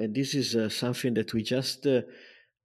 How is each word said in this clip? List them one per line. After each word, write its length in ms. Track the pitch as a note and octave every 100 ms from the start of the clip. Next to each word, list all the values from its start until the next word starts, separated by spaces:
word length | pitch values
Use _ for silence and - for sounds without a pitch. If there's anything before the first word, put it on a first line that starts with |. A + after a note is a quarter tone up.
and 120 | A2
this 200 | A2 C3+
is, 200 | C#3+ A2
uh, 140 | A2+ G#2+
something 440 | - B2 B2 C3
that 200 | A2+ G#2+
we 80 | A2+
just, 440 | A2 B2+ C3 - C#3+
uh, 160 | B2+ - - - - _ _